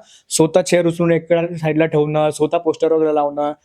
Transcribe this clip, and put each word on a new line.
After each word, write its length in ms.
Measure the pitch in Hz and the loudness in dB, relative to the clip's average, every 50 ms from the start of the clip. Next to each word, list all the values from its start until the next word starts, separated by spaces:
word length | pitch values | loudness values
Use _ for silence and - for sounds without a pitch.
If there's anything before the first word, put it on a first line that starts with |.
| - _ - - _ _ | -8 _ -20 -20 _ _
स्वतः 320 | - - 156 160 160 185 | 0 0 0 4 4 0
चेअर 260 | 180 - - 175 175 170 | 2 2 0 2 2 0
उचलून 240 | 165 170 175 170 | 0 0 0 0
एका 460 | 170 165 165 - 175 170 165 170 175 160 | 0 0 0 0 0 0 0 -4 -6 -4
साईडला 280 | 156 160 151 156 165 | -4 -2 0 0 0
ठेवणं, 440 | 160 156 151 151 151 151 151 151 151 | 0 2 0 0 0 0 0 0 0
स्वतः 280 | 147 - 151 151 165 170 | 0 0 -2 0 0 -2
पोस्टर 340 | 170 160 156 - - 160 | -2 -2 -2 0 0 0
वगैरे 240 | 160 160 160 156 151 | 2 2 2 2 0
लावणं, 360 | 151 147 147 143 143 147 147 151 - _ | 0 0 -2 -2 -2 -4 -4 -4 -8 _